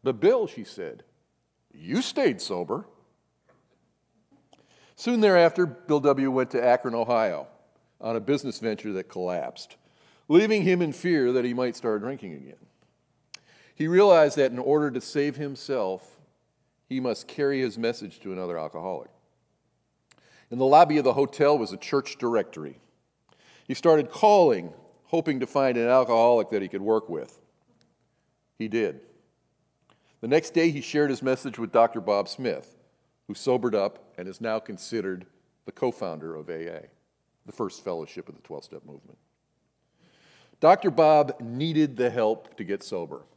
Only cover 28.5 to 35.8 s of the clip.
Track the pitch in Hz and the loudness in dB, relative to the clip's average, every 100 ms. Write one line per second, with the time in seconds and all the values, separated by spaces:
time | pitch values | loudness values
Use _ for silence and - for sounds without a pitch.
28.5 | _ 110 113 104 71 - _ _ _ _ | _ -6 -2 -2 -4 -18 _ _ _ _
29.5 | _ _ _ _ _ _ _ 113 151 160 | _ _ _ _ _ _ _ 0 0 0
30.5 | 170 165 143 - 147 147 127 131 131 139 | 0 0 -2 -4 -2 0 -2 -2 -2 -4
31.5 | 110 110 117 117 117 92 101 98 - 127 | -10 0 4 4 2 -2 -2 -2 -6 -6
32.5 | 71 - _ _ _ _ _ - 104 - | -6 -10 _ _ _ _ _ -16 -8 -2
33.5 | 127 120 104 98 - _ - 92 92 113 | 0 0 -2 -4 -6 _ -16 -16 -10 -6
34.5 | 110 110 95 - 117 95 92 90 _ _ | -6 -8 -16 -8 -6 -6 -8 -14 _ _
35.5 | _ - - | _ -20 -6